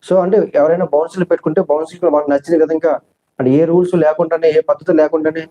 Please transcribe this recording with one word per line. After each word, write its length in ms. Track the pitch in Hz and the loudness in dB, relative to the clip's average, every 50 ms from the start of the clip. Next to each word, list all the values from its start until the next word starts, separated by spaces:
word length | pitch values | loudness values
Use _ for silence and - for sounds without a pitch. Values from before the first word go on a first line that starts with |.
| _ | _
So 100 | - 180 190 175 | 0 0 0 0
అంటే 140 | 180 196 208 165 - - | 2 0 0 0 0 0
ఎవరైనా 320 | 147 147 156 165 180 185 156 - | 0 2 2 2 0 -2 -2 0
బౌన్సర్లు 340 | 147 160 165 - 190 175 170 | -2 -2 -2 -4 -6 -2 -2
పెట్టుకుంటే 300 | 170 - - 160 156 160 | -2 -2 -2 -2 -2 -2
బౌన్సర్లు 500 | 156 - 147 151 160 160 - - - 165 147 | 0 0 -2 -4 -4 -8 -8 -4 -2 0 0
వాళ్ళకి 180 | 147 147 143 143 | 0 0 0 -2
నచ్చిన 220 | 139 - - 170 160 160 | -2 -2 0 0 0 2
విధంగా 300 | 151 160 160 165 165 143 - _ _ _ _ _ _ _ - | 0 0 -2 0 -2 -2 -2 _ _ _ _ _ _ _ -4
అంటే 100 | 131 127 | 0 2
ఏ 100 | 135 147 165 | 2 2 2
రూల్స్ 280 | 160 170 180 180 175 185 | 2 2 0 0 0 0
లేకుండానే, 520 | 175 156 151 156 160 175 165 165 160 165 160 151 | 0 0 0 0 0 -2 -2 -2 0 0 2 2
ఏ 20 | 156 | 2
పద్ధతి 320 | - - 147 143 156 185 175 | 0 0 -4 -4 -2 0 2
లేకుండానే 500 | 156 151 147 160 160 156 156 156 165 160 160 | 2 2 2 0 -2 -2 -2 -4 -4 -12 -12